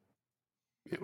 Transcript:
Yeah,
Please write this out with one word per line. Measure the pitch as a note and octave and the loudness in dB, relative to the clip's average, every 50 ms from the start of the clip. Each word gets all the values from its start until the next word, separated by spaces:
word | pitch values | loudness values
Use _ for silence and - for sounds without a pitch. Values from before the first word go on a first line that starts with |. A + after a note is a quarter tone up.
| _ _ _ _ _ _ _ _ _ _ _ _ _ _ _ _ - - | _ _ _ _ _ _ _ _ _ _ _ _ _ _ _ _ -4 -2
Yeah, | - - | 0 0